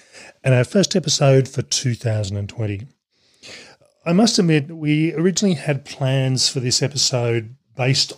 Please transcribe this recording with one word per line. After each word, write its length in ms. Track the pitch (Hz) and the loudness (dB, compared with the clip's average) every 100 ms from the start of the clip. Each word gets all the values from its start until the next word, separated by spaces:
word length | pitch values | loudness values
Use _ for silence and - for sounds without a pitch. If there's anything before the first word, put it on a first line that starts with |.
| _ - - _ | _ -20 -20 _
and 100 | 135 | 2
our 120 | 123 120 | 2 2
first 280 | 202 151 | 2 2
episode 540 | 190 151 - 139 135 127 | 0 -2 2 4 4 2
for 140 | - | -4
two 340 | - - 127 117 | -4 -4 -2 -4
thousand 400 | 117 107 98 101 | -2 -2 -4 -6
and 140 | 98 | -6
twenty. 380 | - 107 101 131 _ _ _ _ _ - - - _ _ _ 165 | -6 -6 -6 -10 _ _ _ _ _ -20 -20 -20 _ _ _ 0
I 60 | |
must 260 | 180 220 - | 4 4 4
admit, 380 | 170 151 143 165 | 2 2 0 -4
we 380 | 151 151 160 | 0 2 0
originally 420 | 151 185 170 202 156 | 0 0 2 0 0
had 300 | - 135 - | -2 -4 -6
plans 640 | - 131 135 131 131 - | -4 0 0 0 0 -2
for 100 | 135 | -2
this 240 | 123 - | -2 0
episode 720 | 135 131 - 123 120 117 110 - _ - | -2 -2 -2 0 0 -2 -4 -14 _ -4
based 340 | 127 143 - | 0 0 -2